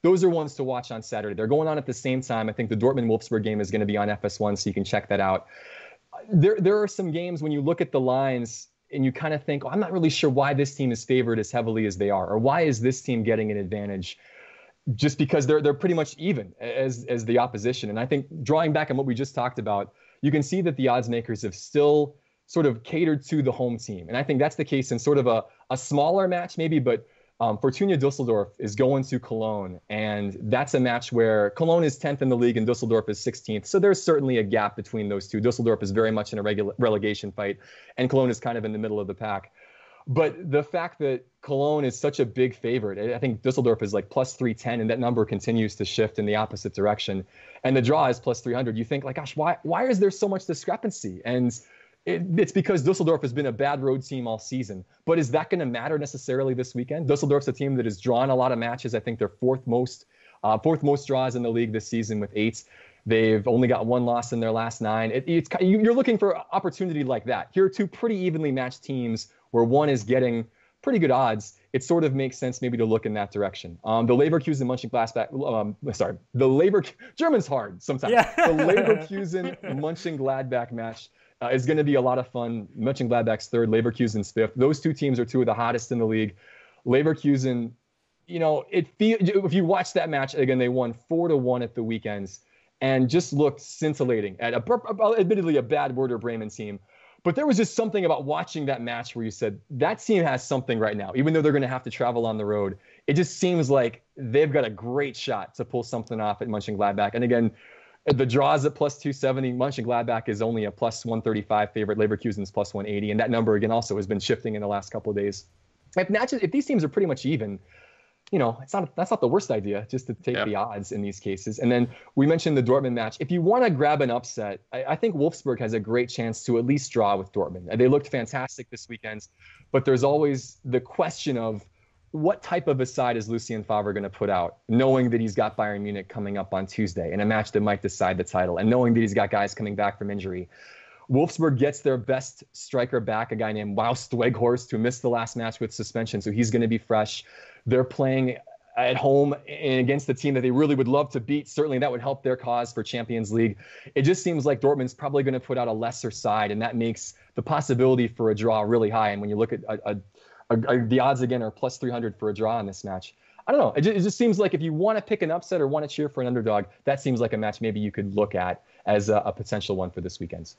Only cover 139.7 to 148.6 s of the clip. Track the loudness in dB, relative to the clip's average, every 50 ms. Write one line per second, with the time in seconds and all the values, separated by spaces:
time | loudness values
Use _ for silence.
139.7 | 0 0 0 0 -2 -4 -8 -6 -6 -6 -6 -6 -8 -8 -10 -12 _ -20 -20 -20
140.7 | -20 -20 -20 -20 -20 -20 -6 0 2 2 2 2 0 0 2 2 2 2 2 0
141.7 | 0 0 0 0 0 0 0 -2 -2 -2 -2 -8 -18 -20 -20 _ _ -20 -14 -4
142.7 | -2 -2 0 0 0 -2 -2 0 -2 -2 -2 -4 -4 -4 -2 -2 -2 -4 -4 -4
143.7 | -2 0 0 0 0 -2 -4 -6 -2 0 2 2 2 2 2 2 2 2 -2 -6
144.7 | -4 0 0 0 -2 0 -2 0 0 0 -2 -4 -6 -6 -6 -6 -6 -6 -8 -8
145.7 | -6 -8 -10 -6 -4 -6 -4 -4 -4 -4 -4 -2 0 0 0 2 2 2 2 2
146.7 | 0 -2 0 _ 2 2 2 0 -4 -12 -14 -16 -20 -20 -20 -20 -20 -12 _ 2
147.7 | 2 2 2 2 0 -2 0 2 2 2 0 0 -2 -6 -12 -20 -20 -20